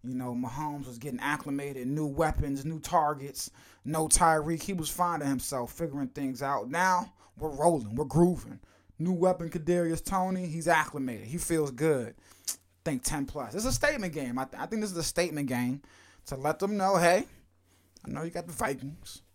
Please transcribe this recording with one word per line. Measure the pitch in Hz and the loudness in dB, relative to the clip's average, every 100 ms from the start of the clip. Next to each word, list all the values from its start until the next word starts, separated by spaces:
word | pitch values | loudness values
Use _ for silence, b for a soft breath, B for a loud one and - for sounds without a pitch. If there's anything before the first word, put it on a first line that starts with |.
You | 123 | -6
know, | 127 127 | -6 -4
Mahomes | 120 127 143 151 147 139 | -4 -4 -4 -4 -6 -10
was | 117 | -10
getting | 143 123 | -8 -4
acclimated, | 143 147 143 139 143 135 123 | -2 -2 -4 -6 -6 -6 -4
new | 147 151 | -2 -2
weapons, | 139 156 - 147 139 | 2 2 2 0 -2
new | 147 160 | -4 -6
targets, | - 170 151 151 139 - - B B B | 2 4 4 0 -8 -10 -10 B B B
no | - 156 156 | -4 -2 4
Tyreek. | - 165 156 151 165 | 6 8 6 2 -2
He | - | -2
was | 185 156 | -4 -4
finding | - 175 165 143 | 0 0 2 0
himself, | 139 - 135 120 | 0 -2 -4 -6
figuring | - 165 139 131 | -4 -4 -2 -4
things | - 135 123 | -4 -6 -4
out. | 139 135 113 | -2 -2 -2
Now, | 165 185 180 - b b - | 2 4 2 0 b b -8
we're | 156 | -6
rolling, | 139 165 156 107 | 2 4 4 0
we're | 123 | -4
grooving. | 147 139 175 165 - - b b b - | 2 6 6 4 -6 -16 b b b -4
New | 170 | -2
weapon, | 180 185 180 165 | 4 4 2 -4
Kadarius | 170 156 175 165 165 | -4 0 2 2 -2
Toney, | - 190 185 185 180 | -2 -2 0 -2 -4
he's | 165 160 | -2 4
acclimated. | 160 151 143 127 110 107 | 4 2 -4 -6 -6 -6
He | 170 | -6
feels | - 165 147 | 0 0 0
good. | 123 160 139 107 - B B B | 2 2 2 0 -10 B B B
I | B _ _ | B _ _
think | 165 131 | -4 -2
ten | - 151 139 | 0 -2 -4
plus. | 147 127 | -6 -6
It's | 160 | -2
a | 220 | 0
statement | 277 - 294 185 | 2 2 2 -4
game. | 151 127 127 | -4 -4 -2
I, | |
th-, | 135 - | -4 -6
I | 170 | -4
think | 220 | -2
this | 214 | -2
is | 170 | -2
a | |
statement | 156 - 175 147 139 | -2 0 0 -2 -2
game | 123 123 139 B B B B - | 0 0 -2 B B B B -10
to | 135 | -2
let | 143 156 | -2 0
them | 202 208 | 0 2
know, | 190 185 | 4 6
hey, | 170 185 285 - _ _ b b b _ - | 6 6 2 -14 _ _ b b b _ -10
I | |
know | 139 | -8
you | 170 | -6
got | 170 170 | -8 -10
the | |
Vikings. | 156 226 139 139 160 - - _ | -4 -4 -4 -8 -12 -18 -20 _